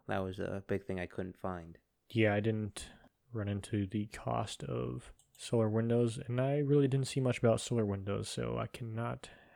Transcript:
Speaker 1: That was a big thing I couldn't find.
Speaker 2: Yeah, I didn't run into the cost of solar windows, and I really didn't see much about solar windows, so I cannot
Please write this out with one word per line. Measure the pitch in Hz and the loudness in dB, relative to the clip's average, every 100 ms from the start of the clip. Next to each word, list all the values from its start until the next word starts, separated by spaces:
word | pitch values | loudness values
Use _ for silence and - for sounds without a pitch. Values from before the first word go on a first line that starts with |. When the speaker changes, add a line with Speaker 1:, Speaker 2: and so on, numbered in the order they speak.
| - | -6
Speaker 1:
That | 98 | -4
was | 95 98 | -4 -4
a | 90 98 - | -6 -6 -4
big | 98 - | -4 -4
thing | 95 | -6
I | 87 | -6
couldn't | - 92 - | -6 -8 -6
find. | 95 90 82 85 _ _ - | -8 -8 -10 -18 _ _ -4
Speaker 2:
Yeah, | 113 107 | 2 4
I | 104 | 4
didn't | 107 110 104 - - - - _ _ | 2 0 -2 -8 -14 -16 -20 _ _
run | 117 101 | -6 -2
into | 101 - 104 98 | -4 -2 -2 0
the | 107 104 | -2 -4
cost | - - 117 113 - | -6 -4 -2 -4 -6
of | - 123 123 123 - - _ - | -6 -4 -4 -6 -10 -20 _ -16
solar | - 120 110 | 0 2 4
windows, | 110 117 117 120 113 123 | 2 4 4 2 0 -2
and | 123 | 0
I | 135 143 | 2 2
really | 143 143 135 | 4 6 6
didn't | 135 127 | 4 0
see | 139 | 2
much | 127 - | 2 4
about | 120 110 | 6 6
solar | - 120 104 | 2 0 2
windows, | 98 98 104 104 | 0 -2 -2 -4
so | - 117 117 | -4 -2 -2
I | 113 | -4
cannot | - 117 113 117 131 - - - | -8 -8 -6 -6 -6 -12 -20 -20